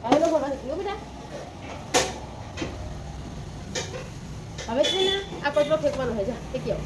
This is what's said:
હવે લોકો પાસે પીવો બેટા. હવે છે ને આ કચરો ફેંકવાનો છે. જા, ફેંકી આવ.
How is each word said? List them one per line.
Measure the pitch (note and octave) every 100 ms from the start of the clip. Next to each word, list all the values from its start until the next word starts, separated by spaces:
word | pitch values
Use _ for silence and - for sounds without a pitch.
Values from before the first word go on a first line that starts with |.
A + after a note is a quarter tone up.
હવે | G#3+ D4
લોકો | E4 D#4
પાસે | C#4 C4
પીવો | B3 D#4+
બેટા. | G4 G#4 G4 - - - - - - - - - - - - - - - - - - - - - - - - - G3 - - B4 C5 - - - - - -
હવે | A#3+
છે | D4+ F#4
ને | F#4+ G4 G4 -
આ | D4
કચરો | D4 D4 D#4
ફેંકવાનો | D4 C4 B3 A3+
છે. |
જા, | G3 A3+ -
ફેંકી | B3+ A#3+
આવ. | -